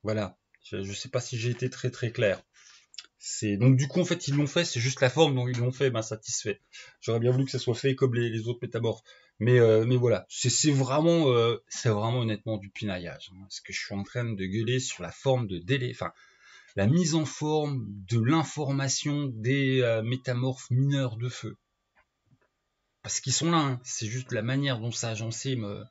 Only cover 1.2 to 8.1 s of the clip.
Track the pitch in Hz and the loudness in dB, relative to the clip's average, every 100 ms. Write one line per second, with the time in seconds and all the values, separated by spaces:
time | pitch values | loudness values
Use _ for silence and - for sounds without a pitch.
1.2 | - 117 117 120 127 - 127 - 117 - | -6 -4 -4 -2 -6 -4 -8 -4 -6 0
2.2 | 107 90 _ _ - - _ - - _ | 0 0 _ _ -20 -20 _ -20 -20 _
3.2 | - - 107 101 123 131 139 180 175 175 | -12 -4 -2 4 6 6 4 0 0 -2
4.2 | - 143 147 175 170 123 123 - 131 147 | 0 0 2 0 0 -2 -4 2 2 4
5.2 | 160 131 123 123 120 127 135 117 110 107 | 4 4 0 0 -2 0 0 0 -4 -8
6.2 | - - 107 98 _ - - _ - 113 | -8 -6 -4 -6 _ -20 -20 _ -2 2
7.2 | 117 127 135 127 - 117 135 131 135 | 4 2 0 -2 -2 0 0 2 2